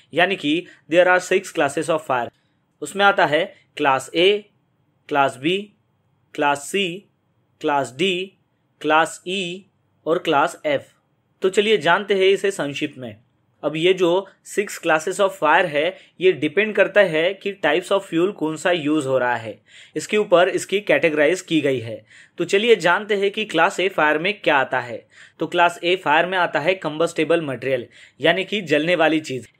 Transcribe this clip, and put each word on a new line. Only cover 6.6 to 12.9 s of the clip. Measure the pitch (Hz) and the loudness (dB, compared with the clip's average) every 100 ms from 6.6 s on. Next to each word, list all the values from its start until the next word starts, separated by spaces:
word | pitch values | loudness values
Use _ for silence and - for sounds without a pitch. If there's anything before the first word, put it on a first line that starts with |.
| - | -4
C, | 196 180 185 _ _ _ _ _ _ | -4 -4 -8 _ _ _ _ _ _
क्लास | 156 143 123 127 | -4 -2 -4 -4
D, | 190 180 196 _ _ _ _ - | -4 -4 -8 _ _ _ _ -8
क्लास | 151 156 160 - 180 | 0 2 2 -4 -10
E | 196 175 185 - _ _ _ 156 | -8 -8 -10 -18 _ _ _ -4
और | 175 | -4
क्लास | 175 143 165 - 151 | 0 0 0 -2 -4
F। | 135 - _ _ _ _ _ | -4 -6 _ _ _ _ _
तो | 190 | -2
चलिए | 208 208 208 | 2 2 2
जानते | 151 185 208 | 4 2 2
हैं | 196 190 | 2 2
इसे | 196 196 | 2 0
संक्षिप्त | 190 143 135 147 | -4 -6 -6 -8